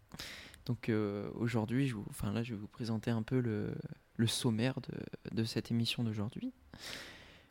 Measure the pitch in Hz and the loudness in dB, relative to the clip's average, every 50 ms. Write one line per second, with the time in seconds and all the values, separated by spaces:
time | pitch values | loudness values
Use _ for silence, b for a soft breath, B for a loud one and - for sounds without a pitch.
0 | - - - B B B B B B B B B - - 120 - - - 113 107 | -20 -16 -12 B B B B B B B B B -4 -4 -4 -2 0 2 2 2
1 | 107 101 101 104 104 - - - 113 117 117 113 107 104 113 131 139 135 120 101 | 2 2 0 -2 -4 -4 -2 0 0 2 2 2 2 4 4 4 4 2 0 -2
2 | 104 - - - - 107 101 113 117 123 113 101 107 - - - 127 107 113 110 | -4 -6 -6 -4 -2 0 0 0 0 -2 -4 -6 -6 -8 -8 -6 -2 0 0 0
3 | - 120 117 113 110 - 131 127 123 117 107 104 107 110 113 - - - - - | 2 2 2 2 2 2 2 2 4 2 2 0 0 -2 -2 -4 -6 -8 -10 -14
4 | - _ - - 120 113 - - - 127 110 107 117 131 131 - 120 - - - | -18 _ 2 4 4 4 4 4 4 4 4 4 4 2 2 0 -4 -6 -6 -6
5 | - - - - - - - 107 113 113 - 113 - - 117 117 117 113 - - | -6 -8 -10 -10 -8 -4 0 0 0 2 2 0 0 2 2 2 2 2 2 0
6 | 120 113 107 110 101 113 - 180 226 262 - - - - B B B B B B | 0 0 0 0 -2 -2 -4 -4 -6 -8 -8 -10 -16 -18 B B B B B B
7 | B B B B B B B B B B | B B B B B B B B B B